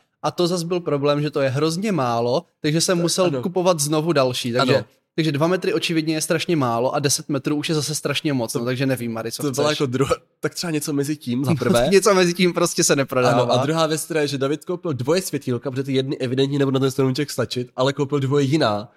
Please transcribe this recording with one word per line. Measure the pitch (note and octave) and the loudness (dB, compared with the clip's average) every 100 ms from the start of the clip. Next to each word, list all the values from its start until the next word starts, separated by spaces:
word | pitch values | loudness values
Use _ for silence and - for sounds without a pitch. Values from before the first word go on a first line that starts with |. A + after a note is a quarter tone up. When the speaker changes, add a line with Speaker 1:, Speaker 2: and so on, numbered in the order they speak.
| _ _ | _ _
Speaker 1:
a | D3+ | -4
to | - F3 | 0 0
zas | F3+ | 0
byl | E3 F3+ | -2 -4
problém, | E3+ C#3+ C#3+ D3 | -2 0 2 2
že | D3 | 0
to | D3 | 0
je | C3+ | 0
hrozně | B2+ D#3 E3 A3+ | 0 0 0 -2
málo, | F3 B2 A#2 A#2+ C#3 - _ | 0 0 0 0 0 -2 _
takže | D3+ D#3+ | -2 0
jsem | D#3+ F3+ | 2 2
Speaker 2:
Tak, | |
Speaker 1:
musel | E3+ F3 F3+ | 0 2 0
Speaker 2:
ano. | E3+ | 0
Speaker 1:
kupovat | F3+ F3+ F3+ E3+ | -2 0 2 2
znovu | D3 D#3 D#3+ | 0 0 2
další, | D3 B2+ B2 B2+ | 2 2 0 -2
takže | A#2 C3 C3+ | 0 2 2
Speaker 2:
Ano. | A2 _ _ - | -2 _ _ -2
Speaker 1:
takže | D#3+ | -2
dva | C#3+ E3 | 0 2
metry | F#3 F#3 | 0 0
očividně | D#3+ - E3 D#3 | -2 0 -2 -2
je | D#3 | -2
strašně | - E3 - E3 | -2 -2 0 0
málo | B2+ A#2 B2+ D3+ | 2 0 0 0
a | |
deset | C#3 - - | 0 -2 -2
metrů | C#3+ D3 D3 | -4 -2 -2
už | D3+ | -2
je | D#3 | -2
zase | C3+ D3+ | -2 -4
strašně | D3 C#3 D#3 | -4 -4 -2
moc, | C3+ A2+ | -2 -2
Speaker 2:
To, | C3+ | -4
Speaker 1:
no, | A#2+ | -4
takže | B2+ C3+ | -2 -2
nevím, | B2 A#2 | -2 -4
Mary, | A2+ A2+ | -6 -6
co | - | -6
Speaker 2:
to | D3 | -4
byla | C3 D3 | 0 0
Speaker 1:
chceš. | D3+ | 0
Speaker 2:
jako | C#3+ | 0
druhá, | C3 C3+ E3 _ _ | 0 0 -2 _ _
tak | D3+ - | -8 -6
třeba | F3 | -4
něco | D3+ D3 | -4 -2
mezi | C#3+ C#3+ D3+ | -2 -2 -4
tím, | - A#2+ C#3 | -4 -2 0
za | C#3+ | 0
Speaker 1:
<laughs> | |
Speaker 2:
prvé. | B2+ A#2 C3 | 2 4 4
Speaker 1:
Něco | F#3+ G#3+ F#3+ | 4 6 4
mezi | F3+ | 4
tím | F3 F#3 | 2 0
prostě | E3+ E3 - | 2 0 2
se | D#3+ D3 | 2 2
neprodává. | C3 B2+ B2 A#2+ | 2 2 4 4
Speaker 2:
Ano, | B2 | 2
a | B2+ C#3 | 2 2
druhá | D#3+ D#3+ | 0 0
věc | D#3 - | -2 -2
teda | D#3+ | -2
je, | D3 | -2
že | C#3 | 0
David | C3+ D3+ - | -2 -2 -6
koupil | F3 F3 | -6 -4
dvoje | B2+ B2+ F3 | -4 0 0
světýlka, | F#3 C#3+ - A#2+ C#3 | 0 -4 -4 -4 -4
protože | B2+ | -6
ty | C3+ | -2
jedny | C3 C3+ D3 | -2 -2 -4
evidentně | B2+ B2+ C#3 C#3+ | -2 0 0 2
nebudou | C#3 | 0
na | C3+ | 2
ten | C3+ | 0
stromček | - C3+ B2+ D3 | 0 0 0 -4
stačit, | - A2+ B2+ B2 - | -4 -4 -4 -6 -2
ale | C3 | -2
koupil | C#3 C#3+ D3 | 0 -2 -2
dvoje | C3+ C#3+ C3+ | 0 0 2
jiná. | D#3 B2+ G#2 A2 | 2 0 -2 -6